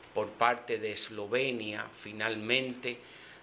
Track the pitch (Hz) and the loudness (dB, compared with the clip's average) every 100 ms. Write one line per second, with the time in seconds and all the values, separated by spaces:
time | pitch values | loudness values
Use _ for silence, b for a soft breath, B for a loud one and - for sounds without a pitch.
0 | - 110 101 - 117 120 - 110 107 101 | -4 -2 -2 4 6 6 0 0 0 -2
1 | - 107 104 123 135 120 107 107 110 - | -4 -4 0 2 2 0 -2 -4 -8 -10
2 | 104 107 110 110 110 127 131 123 127 120 | -10 -2 0 0 2 2 2 -4 -6 -6
3 | B B B B | B B B B